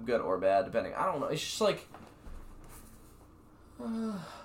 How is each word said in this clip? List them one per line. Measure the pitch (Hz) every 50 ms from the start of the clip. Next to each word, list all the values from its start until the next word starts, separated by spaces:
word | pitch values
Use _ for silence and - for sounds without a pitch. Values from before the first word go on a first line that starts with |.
| 113
good | 120 120 110
or | - 92 95 90
bad, | 92 95 98 98 95
depending. | - - 113 95 87 -
I | - 160
don't | 190 170 139
know. | -
It's | - 151 156 -
just | - - -
like, | 220 196 165 - - - - - - - - - - - - - - - - - - - - - - - - - - - - - - - - - - - - - - - - -
<sighs> | 240
uh, | 233 226 226 226 220 208 185 160 - - -